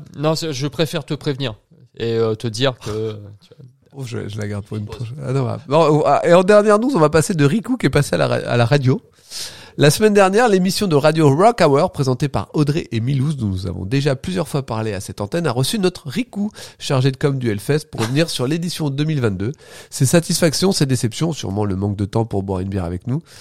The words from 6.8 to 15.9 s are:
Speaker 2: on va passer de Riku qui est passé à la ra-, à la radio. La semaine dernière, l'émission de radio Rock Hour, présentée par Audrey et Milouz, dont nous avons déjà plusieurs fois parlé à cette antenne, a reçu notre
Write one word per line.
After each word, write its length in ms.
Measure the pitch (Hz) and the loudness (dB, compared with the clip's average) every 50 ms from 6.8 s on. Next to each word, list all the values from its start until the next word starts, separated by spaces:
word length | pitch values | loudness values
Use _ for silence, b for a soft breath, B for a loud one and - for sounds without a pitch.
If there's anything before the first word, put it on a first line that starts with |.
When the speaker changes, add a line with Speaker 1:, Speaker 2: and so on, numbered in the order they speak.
| 226 262 277 | 2 0 2
Speaker 2:
on 60 | 175 | 4
va 100 | 151 151 | 2 4
passer 240 | 151 160 151 - - | 4 2 2 2 2
de 100 | 156 143 | 2 2
Riku 320 | 139 156 226 175 - 262 | 2 2 0 -2 -2 -4
qui 100 | 233 - | 0 0
est 40 | 156 | 0
passé 240 | - 147 143 - - | 2 2 0 0 0
à 40 | - | 0
la 80 | 143 127 | 0 0
ra-, 60 | 123 | 0
à 200 | 120 - - 120 | -2 -2 0 2
la 80 | 120 117 | 2 2
radio. 360 | 113 143 147 127 127 135 226 - _ B B B B B B B B B B B B B - | 4 2 2 4 2 0 0 -2 _ B B B B B B B B B B B B B 4
La 120 | 135 147 | 4 4
semaine 220 | 147 - 214 214 | 4 6 4 4
dernière, 360 | 202 202 196 185 190 214 254 240 | 6 6 4 6 4 4 4 4
l'émission 380 | 202 190 180 190 180 - 214 | 4 4 2 0 0 -2 -2
de 80 | 190 151 | 2 2
radio 380 | 143 135 156 160 165 160 143 135 | 4 4 4 4 6 4 4 6
Rock 280 | 147 190 233 240 - 185 | 6 4 4 6 6 4
Hour, 280 | 151 139 135 - - | 4 6 4 2 0
présentée 360 | - - 143 131 127 123 151 139 | 0 -2 -2 -2 0 0 -2 -2
par 220 | - 113 95 - | -2 -4 -6 -4
Audrey 360 | - 160 147 139 139 - - - | 0 0 0 0 0 -4 -4 -4
et 80 | - 117 | -4 -4
Milouz, 360 | 113 127 143 135 127 151 156 | -2 -2 -2 0 -2 -2 -2
dont 100 | 135 113 101 | -2 -2 -2
nous 180 | 95 92 92 | -2 -4 -4
avons 200 | 95 90 92 95 | -6 -8 -8 -6
déjà 280 | 98 120 139 139 151 131 | -2 -2 0 0 0 -2
plusieurs 300 | 127 - 185 180 185 156 | -2 -4 -6 -4 -4 -6
fois 200 | - - 143 131 | -4 -4 -6 -4
parlé 260 | - 117 110 110 110 | -4 -6 -4 -4 -4
à 80 | 101 95 | -6 -6
cette 200 | 104 - 92 - | -8 -10 -8 -8
antenne, 240 | 104 101 - 170 170 | -6 -4 -4 -4 -2
a 60 | 147 | -2
reçu 260 | 110 120 135 - - 226 | -2 -2 -2 -2 -2 0
notre 300 | 185 185 | 0 -2